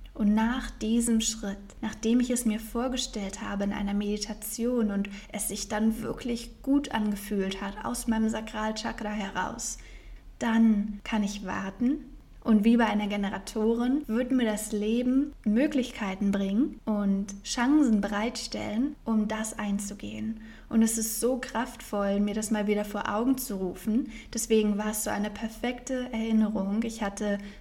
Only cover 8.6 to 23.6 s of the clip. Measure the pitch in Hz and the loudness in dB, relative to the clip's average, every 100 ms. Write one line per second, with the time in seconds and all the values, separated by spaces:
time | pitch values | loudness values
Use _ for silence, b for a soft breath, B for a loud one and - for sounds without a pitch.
8.6 | 214 220 233 - 208 214 196 190 185 - | -2 -2 -6 -6 -4 -4 -4 -4 -4 -4
9.6 | - - B B B B - - 233 226 | -8 -10 B B B B -18 -4 2 6
10.6 | 226 208 202 - - 220 202 - 185 190 | 6 6 2 -4 -4 -2 -2 -4 -6 -6
11.6 | 190 - 247 311 - - - - - 214 | -6 0 0 0 -4 -18 -20 -10 4 6
12.6 | 220 233 220 208 208 208 196 196 - 226 | 8 6 6 2 0 0 -2 -4 -6 0
13.6 | 220 233 247 269 - 220 254 262 226 208 | 2 4 2 0 0 0 2 2 2 0
14.6 | - 208 208 233 247 262 294 - - 214 | -2 -2 2 2 4 2 2 -2 2 4
15.6 | 302 269 240 - 202 190 202 196 196 202 | 4 2 -2 -2 -4 0 2 2 2 2
16.6 | 302 - - 208 202 196 202 - - - | 2 0 -2 0 2 0 -2 -8 -6 0
17.6 | 247 302 262 214 202 202 226 247 - 214 | 4 6 6 4 2 0 -2 -4 -6 -6
18.6 | 214 214 277 302 - 220 208 220 220 - | -4 -2 -2 -4 0 2 2 -2 -4 -4
19.6 | 208 202 - 202 208 214 220 220 B B | -2 -2 -4 -8 -10 -6 -6 -6 B B
20.6 | B 226 220 226 220 - 233 262 - 220 | B 4 4 2 -2 0 0 0 -2 -4
21.6 | 254 - - 208 202 202 208 214 214 214 | -4 -6 -6 -2 0 2 2 0 0 0
22.6 | 208 208 208 208 - 208 240 262 - 196 | 2 2 0 -4 -2 0 2 2 0 -4